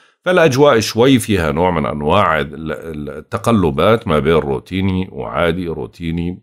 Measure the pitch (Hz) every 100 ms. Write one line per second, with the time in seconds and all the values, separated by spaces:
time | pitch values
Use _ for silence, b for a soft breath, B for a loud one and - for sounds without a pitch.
0 | b b - 180 165 127 147 117 104 107
1 | 127 131 107 95 80 71 90 85 65 69
2 | 73 92 95 78 71 73 80 76 82 76
3 | 71 71 - 113 117 113 85 69 92 117
4 | 101 80 71 82 73 65 - 92 95 92
5 | 92 - 58 64 85 85 85 76 60 -
6 | 85 82 85 92